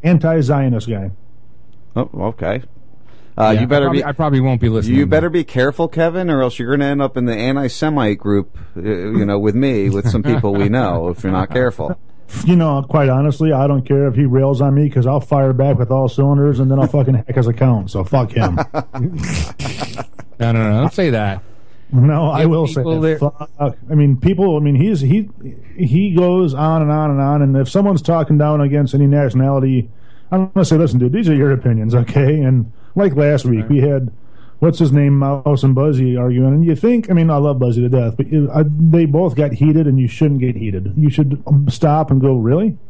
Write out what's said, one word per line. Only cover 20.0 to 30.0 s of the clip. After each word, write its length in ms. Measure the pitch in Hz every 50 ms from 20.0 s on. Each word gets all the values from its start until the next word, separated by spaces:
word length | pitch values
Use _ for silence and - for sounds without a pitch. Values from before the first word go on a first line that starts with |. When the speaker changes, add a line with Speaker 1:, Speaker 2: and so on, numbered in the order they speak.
| - - - - - - - -
Speaker 3:
No, 140 | 120 117 117
no, 180 | 113 110 107
no, 100 | 104 113
don't 120 | 139 165 -
say 180 | - 190 160
that. 320 | 123 110 104 101 98 95 - - - - - - - - - - -
Speaker 1:
No, 380 | 127 123 147 151 151 165 151
I 120 | 151 147 160
Speaker 3:
Give 80 | 165
Speaker 1:
will 160 | 165 160 160
say 100 | 135 - 139
Speaker 3:
people 200 | 123 160 160 160
Speaker 1:
that. 80 | 156 160
Speaker 3:
their 100 | 160 156
Speaker 1:
Fuck. 580 | 147 143 - - 151 - - - 147 135 - - - 120
I 40 | 160
mean, 220 | 151 147 143 135
people, 400 | 127 - 180 196 170 196 190 160
I 40 | 151
mean, 160 | 151 147 143
he's, 240 | 127 156 214 220 151
he, 280 | 135 127 156 214 208 202 - - - 135 - - - - -
he 380 | - 185 117 117 170 202 208 170
goes 400 | 170 180 180 180 185 185 156 135
on 280 | 131 151 156 160 160 156
and 80 | 147 151
on 180 | 151 156 151
and 100 | 143 139
on, 220 | 139 139 143 147 147
and 140 | 135 135
if 120 | 135 135 127
someone's 320 | - 190 202 202 196 151
talking 380 | - - 170 165 156 - 160 147
down 220 | 147 151 151 147
against 340 | 143 139 139 147 143 123 -
any 120 | 139 143
nationality, 840 | 139 139 147 143 131 98 127 131 135 139 135 131 135 135 127 117 - - -